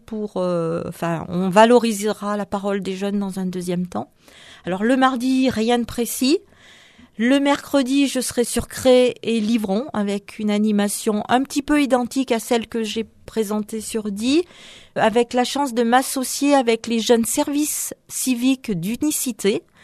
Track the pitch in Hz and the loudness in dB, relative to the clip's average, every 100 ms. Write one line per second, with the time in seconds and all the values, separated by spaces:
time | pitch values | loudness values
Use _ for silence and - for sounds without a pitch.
0 | - 220 208 196 180 175 165 170 - 170 | -6 -8 -6 -4 -2 -2 -2 -4 -6 -6
1 | 170 165 - 175 190 180 226 240 226 202 | -4 -4 -4 -2 2 6 8 8 6 0
2 | 214 202 202 208 196 202 196 202 185 190 | -2 -4 -4 -6 -4 -4 -2 -4 -4 -6
3 | 202 202 196 190 185 185 180 175 180 208 | -4 -2 -4 -4 -6 -4 -4 -4 -4 -6
4 | 254 _ _ - - - - 185 214 262 | -10 _ _ -20 -20 -14 -8 -2 2 4
5 | 262 262 254 262 262 220 220 240 233 - | 4 2 0 2 2 0 0 0 -2 -4
6 | 233 - 254 359 - _ - - - _ | -6 -2 0 0 -2 _ -20 -20 -20 _
7 | - - 233 277 277 285 - 285 247 277 | -20 -2 2 2 2 0 0 0 2 2
8 | 277 254 233 - 240 - - - 262 254 | 0 0 -4 -2 -2 -2 -6 0 4 6
9 | 247 - - 226 208 233 208 196 294 214 | 6 0 -2 -2 0 0 0 -2 -2 -4
10 | 202 202 202 - 214 208 214 208 202 - | -2 -4 -8 -6 -2 0 2 2 0 -2
11 | - 208 - 247 277 294 277 294 277 247 | -2 -2 0 0 0 -4 0 2 4 2
12 | 240 - 254 226 - 240 214 233 220 214 | 0 -4 -2 -2 0 -2 -2 -6 -6 -6
13 | 220 - - - 208 214 214 220 214 226 | -8 -12 -8 -4 -2 -4 -4 -8 -6 -6
14 | 214 202 233 294 359 - - - - - | -6 -4 0 0 0 -8 -20 -20 -10 0
15 | 220 220 233 247 247 285 285 226 233 247 | 2 2 2 0 0 -2 -2 0 2 2
16 | 269 - 254 - 277 277 233 226 226 226 | 2 -4 -6 -2 2 4 4 0 0 -2
17 | 214 233 233 - 294 285 302 - - - | 2 2 2 -2 -2 -2 -2 -4 -8 -12
18 | _ - - 247 254 262 - 185 170 240 | _ -6 -4 0 0 0 -2 -4 -4 -4
19 | 302 302 - 226 196 240 - _ | -4 -2 -4 -2 -2 -2 -6 _